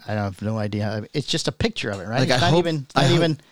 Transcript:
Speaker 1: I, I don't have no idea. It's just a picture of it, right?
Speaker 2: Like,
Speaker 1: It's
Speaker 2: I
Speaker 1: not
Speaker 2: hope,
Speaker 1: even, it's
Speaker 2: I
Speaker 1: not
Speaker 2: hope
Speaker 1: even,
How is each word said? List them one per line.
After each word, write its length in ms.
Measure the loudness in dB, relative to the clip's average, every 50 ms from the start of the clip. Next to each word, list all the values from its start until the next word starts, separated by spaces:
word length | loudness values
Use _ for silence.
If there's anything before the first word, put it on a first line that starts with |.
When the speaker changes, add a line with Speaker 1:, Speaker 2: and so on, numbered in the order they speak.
| -4
Speaker 1:
I, 60 | -6
I 40 | -4
don't 80 | -2 -4
have 160 | -4 -6 -4
no 160 | -4 -4 -4
idea. 480 | -2 -4 -4 -2 -2 -2 -2 -4 -6 -8 -4 -6
It's 140 | -6 -4
just 200 | -2 -4 -2 -2
a 40 | -4 -2
picture 360 | 0 -2 -2 -2 -2 -6 -6
of 120 | -6 -8
it, 60 | -8
right? 120 | -4 0 0
Speaker 2:
Like, 100 | 2 2
Speaker 1:
It's 80 | 4 4
Speaker 2:
I 20 |
Speaker 1:
not 80 | 4 4
Speaker 2:
hope, 80 | 4 4
Speaker 1:
even, 160 | 4 2 -2 -4 -6 _
it's 40 | 0
Speaker 2:
I 60 | 2 4
Speaker 1:
not 40 |
Speaker 2:
hope 80 | 4 4
Speaker 1:
even, 160 | 4 4 2 0 -2 _ _